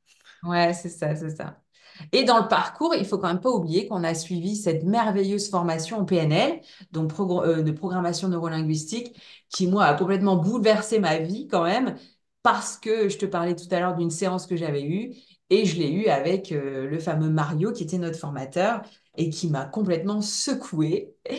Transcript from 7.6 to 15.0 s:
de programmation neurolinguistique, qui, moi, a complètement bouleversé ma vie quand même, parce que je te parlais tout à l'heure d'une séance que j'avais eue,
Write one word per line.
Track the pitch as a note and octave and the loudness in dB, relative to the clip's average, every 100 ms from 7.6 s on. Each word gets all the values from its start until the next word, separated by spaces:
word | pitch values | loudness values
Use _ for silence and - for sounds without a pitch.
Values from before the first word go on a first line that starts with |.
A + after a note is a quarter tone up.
de | D#3 | 0
programmation | D3+ F#3 F3+ E3+ F3 F#3 | -2 -2 -2 -2 -2 -2
neurolinguistique, | E3+ E3 D#3+ D#3 D#3 - A#3 A#3+ - - - _ | -2 -2 -2 0 -2 -4 -8 -10 -14 -20 -20 _
qui, | - F3+ | -2 2
moi, | G3+ | 4
a | E3 | 4
complètement | D3 F#3 G3 G3 F3 | 4 2 2 4 4
bouleversé | F3 A#3+ G#3+ G#3+ - A3 | 2 2 4 4 2 2
ma | F3 D#3+ | 2 0
vie | E3 G#3+ - | -2 -6 -2
quand | F#3 | 0
même, | E3+ A3+ B3 - - _ _ _ | 2 0 -2 -4 -14 _ _ _
parce | A#3+ G#3 - - | 2 2 -2 -6
que | A3 A3 G3+ | -2 2 0
je | - | 0
te | G3 | -2
parlais | F3 F3 E3+ | 0 -2 -2
tout | - | -2
à | F3 | 0
l'heure | F3+ E3+ | 0 0
d'une | E3+ | -2
séance | D#3+ F#3+ F#3 - | -2 -2 -2 -2
que | E3+ | -4
j'avais | D#3+ C#3+ | -2 -2
eue, | C#3+ F#3 | -2 -4